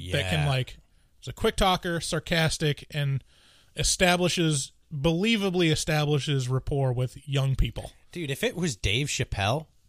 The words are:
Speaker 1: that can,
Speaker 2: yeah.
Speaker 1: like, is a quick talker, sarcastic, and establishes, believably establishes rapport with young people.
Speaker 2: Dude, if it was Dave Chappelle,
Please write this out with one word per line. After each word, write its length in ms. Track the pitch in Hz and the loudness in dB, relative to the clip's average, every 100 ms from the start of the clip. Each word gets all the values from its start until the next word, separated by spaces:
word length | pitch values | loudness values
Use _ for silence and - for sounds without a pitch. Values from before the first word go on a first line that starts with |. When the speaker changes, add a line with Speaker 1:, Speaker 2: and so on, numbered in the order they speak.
| 87 | -4
Speaker 1:
that 180 | 92 92 | -2 0
can, 100 | 151 | 0
Speaker 2:
yeah. 40 | 143 | 2
Speaker 1:
like, 300 | 131 127 - - _ _ _ | 0 -2 -10 -20 _ _ _
is 60 | - | -14
a 40 | |
quick 240 | - 220 214 | -2 0 2
talker, 440 | 196 180 180 170 | 2 2 0 -6
sarcastic, 840 | - 160 - 170 160 - 156 143 - | -4 -4 -2 0 2 0 -2 -2 -6
and 320 | 151 143 135 - _ _ _ _ - | -4 -2 -2 -6 _ _ _ _ -2
establishes, 960 | - - 180 180 180 - 160 147 - - - | 0 4 4 4 2 2 0 0 -4 -12 -12
believably 800 | 151 151 165 214 226 196 180 165 | -2 0 2 2 2 2 2 2
establishes 800 | 151 - 156 147 147 127 139 123 | 2 0 0 2 0 0 -2 0
rapport 440 | 131 - 143 131 | -2 -2 -2 0
with 240 | 123 127 - - | 0 -4 -6 -6
young 280 | 139 135 131 | -2 0 2
people. 360 | 123 104 - - - | 0 -2 -12 -14 -14
Speaker 2:
Dude, 180 | 175 151 | -8 -6
if 140 | 139 | -2
it 120 | 240 185 | -2 0
was 200 | 175 113 | -2 -2
Dave 320 | 101 110 147 | 0 0 0
Chappelle, 580 | - 127 - 98 139 156 _ | -2 -4 0 0 0 -4 _